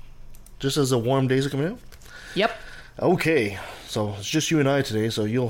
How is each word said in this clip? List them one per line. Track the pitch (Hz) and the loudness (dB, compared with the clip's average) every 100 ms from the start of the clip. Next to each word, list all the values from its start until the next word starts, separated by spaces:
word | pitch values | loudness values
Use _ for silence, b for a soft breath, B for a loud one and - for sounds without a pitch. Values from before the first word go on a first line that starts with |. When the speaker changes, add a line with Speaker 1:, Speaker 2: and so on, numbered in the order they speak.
| B B - - - - | B B -16 -16 -16 -6
Speaker 1:
Just | 135 135 | -2 2
as | 135 | 4
the | 127 | 4
warm | 113 135 131 | 4 2 4
days | 131 139 | 2 2
are | |
coming | 135 156 | 0 -2
out? | 247 - - B B B - | -4 -12 -18 B B B 0
Speaker 2:
Yep. | 214 - B B B B | 0 0 B B B B
Speaker 1:
Okay. | 131 180 156 160 104 98 B B B | 2 4 4 4 2 -2 B B B
So | - 104 101 | -4 -2 -4
it's | 101 | -2
just | 156 143 | -2 2
you | 160 | 4
and | 139 | 4
I | 139 | 4
today, | 131 110 110 | 2 0 0
so | 113 | 0
you'll | 107 117 120 | 0 0 -2